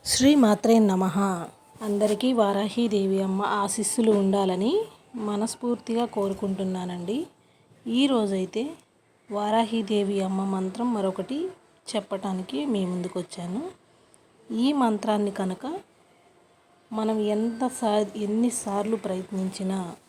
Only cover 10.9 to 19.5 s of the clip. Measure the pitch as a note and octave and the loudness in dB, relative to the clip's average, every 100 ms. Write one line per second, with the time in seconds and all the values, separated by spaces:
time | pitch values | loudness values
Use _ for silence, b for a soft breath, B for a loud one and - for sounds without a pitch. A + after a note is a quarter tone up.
10.9 | A3 F#3+ F#3+ F#3 C#4 F#4 - _ _ - | 0 -2 -2 -6 -4 -6 -8 _ _ -6
11.9 | G#3+ G3+ G3 G3 F#3 F#3 C4 D4 G#3 F#3 | -6 -4 -6 -4 -4 -4 -4 -2 0 0
12.9 | F3+ F3+ F3+ F3 - F3 G3 F4 - _ | -2 -4 -6 -8 -10 -8 -6 -8 -14 _
13.9 | _ _ _ _ _ - A3+ B3+ C#4+ A#3+ | _ _ _ _ _ -8 0 0 2 2
14.9 | G#3 G#3+ G#3+ G3+ G3 F#3 F#3 C4 F4+ - | 0 0 0 0 -2 -4 -4 -8 -10 -12
15.9 | _ _ _ _ _ _ _ _ _ _ | _ _ _ _ _ _ _ _ _ _
16.9 | A3 A3 A3 G#3 G#3 A3+ A3+ B3+ B3+ A3+ | -2 0 0 0 0 0 -2 -4 0 0
17.9 | G#3 G#3 G#3+ G3+ G#3+ A#3+ - A3 G3 G#3 | 2 0 -4 -2 2 0 0 -4 -2 -2
18.9 | A3 F#3+ F#3 F#3+ G3 F#3+ | -2 -2 -6 -4 -4 -4